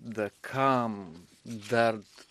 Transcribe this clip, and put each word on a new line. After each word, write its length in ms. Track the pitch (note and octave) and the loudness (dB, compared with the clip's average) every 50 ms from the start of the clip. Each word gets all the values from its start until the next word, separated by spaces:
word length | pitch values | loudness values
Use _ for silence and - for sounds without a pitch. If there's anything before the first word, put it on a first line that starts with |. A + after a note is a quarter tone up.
| - A#2 G#2+ A2 | -12 -8 -4 -4
د 120 | G#2 G2+ - _ | -4 -4 -6 _
کام 520 | - - B2+ C3+ C3+ C3+ C3 B2 A#2 A2 G#2 G2+ F#2+ E2 D#2 F2 - - _ _ - A#2 A#2 G#2 G2+ G#2+ | -12 -6 0 2 4 4 4 2 2 -2 -4 -8 -10 -14 -16 -18 -20 -20 _ _ -14 -12 -12 -10 -4 0
درد 360 | A#2+ A#2 A#2 A2+ A2 G#2 G2 - - - - _ | 4 4 4 4 4 0 -6 -14 -20 -20 -20 _